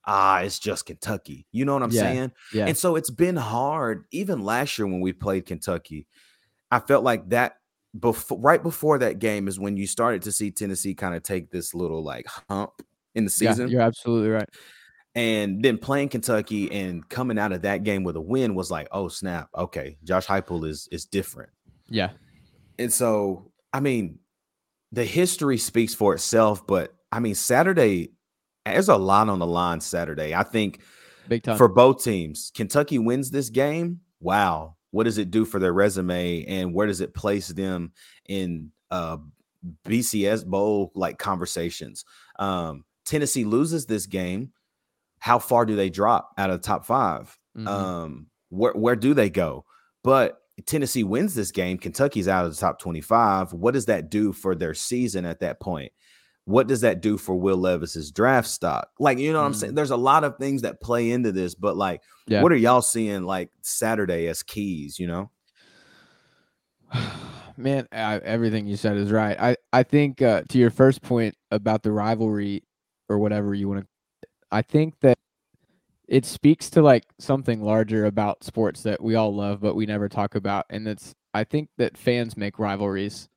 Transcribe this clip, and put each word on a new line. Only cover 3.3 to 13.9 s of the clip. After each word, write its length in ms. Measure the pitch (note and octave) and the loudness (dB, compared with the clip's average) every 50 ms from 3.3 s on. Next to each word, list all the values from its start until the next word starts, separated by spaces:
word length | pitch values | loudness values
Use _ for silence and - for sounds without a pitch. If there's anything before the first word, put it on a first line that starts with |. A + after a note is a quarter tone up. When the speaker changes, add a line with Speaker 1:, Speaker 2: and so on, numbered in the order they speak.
| F3+ | 2
Speaker 1:
hard. 680 | D#3+ A#2 G#2+ A2+ A#2+ C3 C#3+ D#3 D#3+ C3+ A2+ A2 F#2 - _ | -2 -2 -2 -2 -2 -2 -2 -2 -2 -2 -4 -4 -6 -8 _
Even 320 | - E3 G3+ F#3+ F3+ B2+ | -8 -8 -4 -4 -4 -4
last 360 | G2 G#2 A2+ B2 C#3+ C#3+ - - | -2 -2 -2 -2 -2 -4 -4 -4
year 80 | G#2+ | -2
when 140 | G2 F#2 F2+ | -2 -2 -2
we 120 | F2+ F#2 | -2 -2
played 340 | F2 _ - G2+ F#2+ F#2+ F2+ | -4 _ -4 -2 -2 -2 -4
Kentucky, 600 | - F#2 D#2 - - F2 E2+ _ - D#2+ D2+ C#2+ _ _ _ _ _ _ _ _ _ _ _ _ _ | -6 -10 -8 -6 -6 -6 -6 _ -12 -16 -16 -16 _ _ _ _ _ _ _ _ _ _ _ _ _
I 80 | B2 A#2+ | 0 0
felt 240 | - - C#3 C#3 A2+ | 2 4 2 4 4
like 240 | B2+ A#2 - - F2+ | 2 0 0 -2 0
that 280 | A#2 A#2+ B2 - - _ _ _ _ _ _ _ - | 0 0 0 0 -4 _ _ _ _ _ _ _ -12
befo-, 440 | G#2 - A#2 A2 - - - C3+ F2+ | 0 0 0 0 0 -6 -8 -6 2
right 240 | A#2 C#3+ E3 - | 4 4 4 4
before 360 | - E3 D3+ - - D#3 D3+ C3+ | 2 -4 -6 -2 2 2 2 2
that 200 | B2+ G#2+ - G2 | 2 0 0 0
game 280 | A2+ A2 G#2 G#2 G2 G2 | -2 -2 -2 -2 -4 -6
is 100 | F#2 F#2+ | -6 -6
when 180 | F#2+ G2+ G#2 | -6 -4 -4
you 100 | G2 G2+ | -4 -4
started 360 | F#2+ - - A2+ A#2+ A#2 F#2 | -6 -2 -2 0 0 0 -2
to 100 | - G#2+ | -4 -6
see 180 | F#2+ - G#2+ G#2 | -4 -4 -4 -4
Tennessee 440 | - - G#2+ G2 F#2+ - - G2 F#2 | -6 -6 -6 -6 -6 -6 -6 -6 -6
kinda 260 | - G2+ F#2 F2 E2 | -6 -6 -6 -6 -6
take 300 | - - G2 F#2 E2 _ | -6 -6 -6 -6 -6 _
this 240 | - F2 E2+ - - | -10 -8 -8 -8 -6
little, 280 | E2+ F2+ D#2+ D#2+ D#2+ | -6 -6 -4 -4 -6
like, 240 | D#2+ D2 C2 A#1+ - - - - _ - | -6 -8 -10 -12 -12 -16 -18 -18 _ -6
hump 340 | G2+ G2 G2+ - _ - - _ _ _ _ _ _ | -6 -6 -6 -6 _ -20 -20 _ _ _ _ _ _
in 100 | A2+ A2 | -2 -2
the 120 | F#2+ - - | -2 0 0
Speaker 2:
Yeah, 100 | G#2+ A2 | 2 2
Speaker 1:
season. 160 | G#2+ A#2+ B2 A2+ | 2 0 0 0
Speaker 2:
you're 120 | A#2+ B2+ | 2 2
absolutely 480 | A2+ A#2 | 2 2